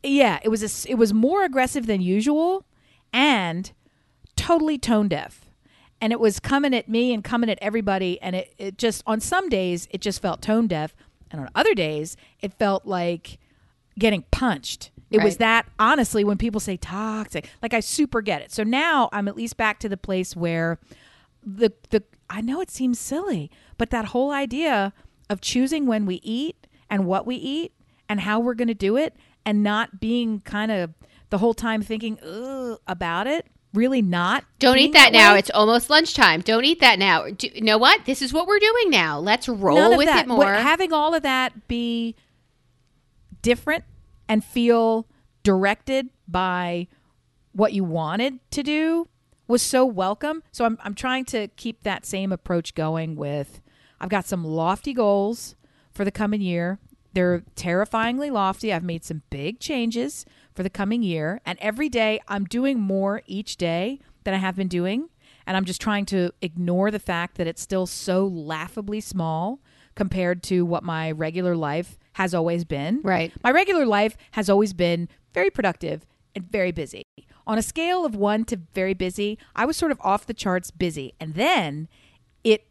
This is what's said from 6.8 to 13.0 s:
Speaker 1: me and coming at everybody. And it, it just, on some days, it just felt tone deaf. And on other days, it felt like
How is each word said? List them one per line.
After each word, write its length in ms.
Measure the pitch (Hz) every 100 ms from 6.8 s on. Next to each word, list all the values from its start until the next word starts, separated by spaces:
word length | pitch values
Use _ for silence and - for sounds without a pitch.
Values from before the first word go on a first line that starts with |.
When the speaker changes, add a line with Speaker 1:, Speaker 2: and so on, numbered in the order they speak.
| -
Speaker 1:
me 240 | 226 247
and 100 | 233
coming 260 | 196 240 233
at 80 | 196
everybody. 580 | 208 226 202 190 185 175
And 140 | 185 180
it, 180 | 185 _
it 200 | 196 196
just, 260 | 233 214 -
on 140 | 220
some 260 | - 359 381
days, 400 | 208 185 175 -
it 120 | 185
just 200 | 208 190
felt 200 | 185 160
tone 260 | - 220 226
deaf. 260 | 160 156 _ _ _ -
And 80 | 151
on 100 | 135 -
other 180 | 440
days, 440 | 339 156 151 160 - _ _
it 100 | 202
felt 320 | - 208 190 -
like 520 | 185